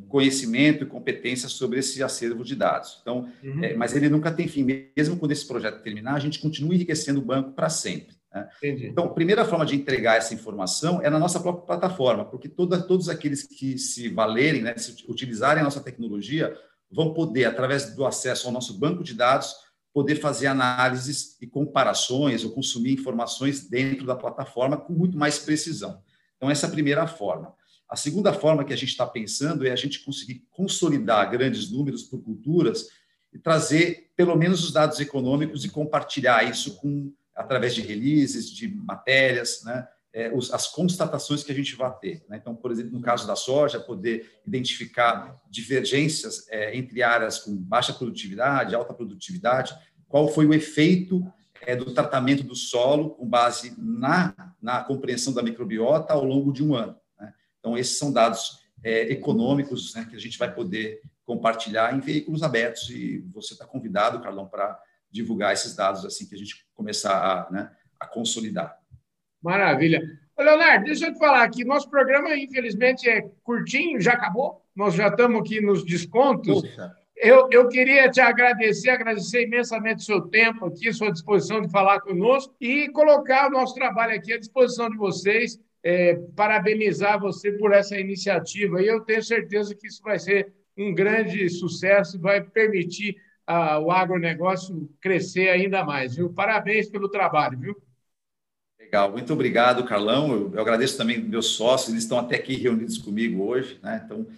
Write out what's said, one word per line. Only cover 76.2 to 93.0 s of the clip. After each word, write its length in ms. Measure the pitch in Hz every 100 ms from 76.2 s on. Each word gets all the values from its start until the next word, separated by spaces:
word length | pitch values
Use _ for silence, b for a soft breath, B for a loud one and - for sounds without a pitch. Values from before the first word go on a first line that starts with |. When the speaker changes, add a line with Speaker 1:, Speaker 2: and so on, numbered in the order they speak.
| 277 214 208 196
Speaker 1:
Poxa. 340 | - - 90 - _ -
Speaker 2:
Eu, 320 | 214 262 262
eu 160 | 240 247
queria 420 | 254 254 277 262
te 120 | 254
agradecer, 680 | 240 240 247 220 220 190 254
agradecer 540 | 247 226 208 175 240
imensamente 560 | 233 240 233 226 220 226
o 60 | -
seu 160 | 196
tempo 440 | 170 - 226 226 180
aqui, 260 | - 226
sua 180 | 202 214
disposição 500 | 165 - 196 - 214
de 80 | 175
falar 300 | 196 196 196
conosco 560 | 196 180 214 269 262 -
e 300 | 240 285 294
colocar 580 | 302 302 294 285 262 277
o 40 |
nosso 240 | 262 254 254
trabalho 400 | 254 220 226 214
aqui 180 | 170
à 60 | 233
disposição 500 | 220 262 247 - 233
de 80 | 220
vocês, 600 | 202 165 185 220 240 - _ _
é, 320 | 170 180 175 175 175 -
parabenizar 840 | 208 214 190 214 214 170 202 208
você 320 | 202 180 208
por 220 | 202 208
essa 260 | 202 196 202
iniciativa 840 | 196 190 196 180 - 196 202 175
e 60 | 202
eu 140 | 226
tenho 200 | 220 220
certeza 540 | 220 226 170 208 202 208
que 120 | 214
isso 140 | -
vai 160 | 214 185
ser 360 | 185 196 - _ _ -
um 180 | 202 170
grande 540 | 196 220 202 190 180
sucesso 640 | 170 170 - 185 202 196 190
e 40 |
vai 220 | 175 202
permitir, 760 | 196 226 220 196 170 -